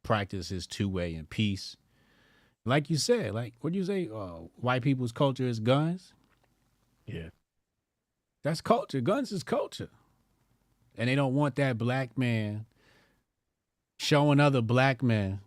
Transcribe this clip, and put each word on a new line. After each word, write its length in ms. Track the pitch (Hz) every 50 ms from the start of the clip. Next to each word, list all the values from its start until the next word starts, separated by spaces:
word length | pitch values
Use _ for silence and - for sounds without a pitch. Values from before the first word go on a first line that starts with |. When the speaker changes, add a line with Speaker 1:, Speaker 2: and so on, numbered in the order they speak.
| _
Speaker 1:
practice 460 | - 120 104 101 - - 95 85 82
his 180 | 95 90 85
two-way 480 | - - - 104 98 95 90 87 85 82
in 100 | 82 76
peace. 500 | - - - 110 104 98 95 - - - _ _ _ _ _ _ _ _ _ _ _ _ _ _ _ _ _ _
Like 240 | 113 131 151 147 -
you 80 | 165
said, 360 | 139 - - 240 233 185 101 98
like, 200 | 113 120 113 - _
what 120 | - 156 175
do 60 | 196
you 60 | 185
say? 240 | 170 202 190 175 110 107
Uh, 340 | 110 98 90 85 82 82 87 _
white 260 | - 120 123 127 127
people's 300 | 120 139 135 127 123 117
culture 360 | 117 - 147 139 131 - 131
is 120 | 123 120 113
guns? 540 | 107 120 131 143 156 160 175 185 - - _ _ _ _ _ _ _ _ _ _ _ _ _ _ _ _ _ _ _
Speaker 2:
Yeah. 240 | - 104 82 82 85 _ _ _ _ _ _ _ _ _ _ _ _ _ _ _ _ _ _ _ _ _ _ _
Speaker 1:
That's 160 | 143 160 -
culture. 420 | - - 226 - - - - 135
Guns 300 | 120 156 208 277 269 -
is 120 | 214 180 -
culture. 460 | - 220 285 - - - - - - _ _ _ _ _ _ _ _ _ _ _ _ _ _ _ _ _ _ _ _ _
And 100 | 98 113
they 80 | 123 131
don't 200 | 143 139 131 127
want 200 | 143 147 143 123
that 220 | - 143 135 123
black 400 | 110 113 120 127 135 135 123 -
man 480 | 131 127 120 117 110 107 104 104 107 110 _ _ _ _ _ _ _ _ _ _ _ _ _ _ _ _ _ _ _ _ _ _ _ _ _ _
showing 420 | _ - - 151 143 147 147 143 139
other 220 | 147 147 135 127
black 420 | 117 110 120 127 131 135 131 - 131
men 380 | 120 113 107 101 95 95 98 98